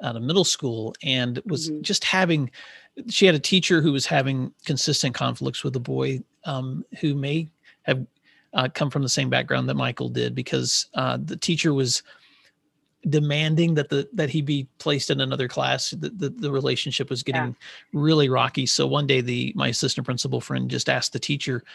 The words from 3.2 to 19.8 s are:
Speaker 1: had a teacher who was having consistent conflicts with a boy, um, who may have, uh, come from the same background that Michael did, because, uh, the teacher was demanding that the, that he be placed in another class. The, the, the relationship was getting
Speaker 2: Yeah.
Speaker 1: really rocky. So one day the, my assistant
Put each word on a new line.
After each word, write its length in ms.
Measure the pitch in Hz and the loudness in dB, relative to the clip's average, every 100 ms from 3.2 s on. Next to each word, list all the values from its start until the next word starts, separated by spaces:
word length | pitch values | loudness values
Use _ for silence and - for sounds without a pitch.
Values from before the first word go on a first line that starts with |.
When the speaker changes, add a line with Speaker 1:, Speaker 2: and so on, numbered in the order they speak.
| 190 | 6
Speaker 1:
had 80 | 151 | 6
a 40 | |
teacher 400 | - 185 - 170 | 4 4 6 4
who 120 | 151 | 4
was 120 | 139 - | 2 2
having 480 | 151 135 131 127 - - | 2 2 0 -2 -6 -4
consistent 500 | 139 - 139 135 - | 0 0 2 0 0
conflicts 480 | 127 123 131 - | -4 -2 -4 -4
with 100 | 139 127 | -4 -4
a 20 | |
boy, 420 | 123 131 131 131 - _ | -4 -2 0 -2 -6 _
um, 400 | 160 131 131 139 - - | -8 -6 -4 -6 -10 -4
who 160 | 156 139 | -2 0
may 320 | 139 160 156 _ _ _ | 0 -2 -4 _ _ _
have, 220 | - 131 - _ _ _ _ | -2 -2 -2 _ _ _ _
uh, 140 | 127 127 | -2 0
come 160 | - 147 | 0 -2
from 140 | 143 | 0
the 60 | 127 | 0
same 200 | - 127 | 0 2
background 400 | 127 131 131 127 | 0 0 0 0
that 60 | 135 | 0
Michael 340 | 123 120 123 | -2 -2 -4
did, 260 | 123 123 127 | -2 -2 -2
because, 520 | 123 131 127 - - - | -2 -2 0 -2 -2 -2
uh, 220 | 127 123 | 0 -2
the 140 | 151 - | -4 -4
teacher 360 | - 160 165 | -2 2 2
was 300 | 139 127 - - - _ _ _ _ _ _ _ _ 160 | 2 2 -2 -6 -20 _ _ _ _ _ _ _ _ 0
demanding 640 | 151 147 147 156 156 170 | 2 2 0 2 4 4
that 160 | 151 143 | 2 0
the, 180 | 143 139 | -2 -2
that 160 | 208 147 | -2 -2
he 140 | 156 | 0
be 240 | 139 143 131 - | 0 -2 -4 -6
placed 320 | 156 143 - | -2 0 0
in 120 | 139 | -2
another 260 | 131 135 127 | -2 -2 -4
class. 420 | 139 131 131 - | -2 0 0 -2
The, 220 | - - | -6 -8
the, 180 | 208 139 | -4 -6
the 220 | 240 147 | -4 -2
relationship 580 | 135 135 123 139 - 127 | 0 0 -2 -2 -4 -4
was 140 | 123 | -4
getting 240 | - 123 123 | -2 -2 -2
Speaker 2:
Yeah. 520 | - - - - 147 | -6 -14 -20 -6 0
Speaker 1:
really 300 | 151 156 139 | 4 6 4
rocky. 380 | 127 120 - 127 | 4 0 0 0
So 180 | - 135 | 2 2
one 220 | 143 139 | 2 4
day 140 | 131 | 2
the, 300 | 123 123 127 - | 2 -2 -2 0
my 140 | 135 | 0
assistant 360 | 113 | 2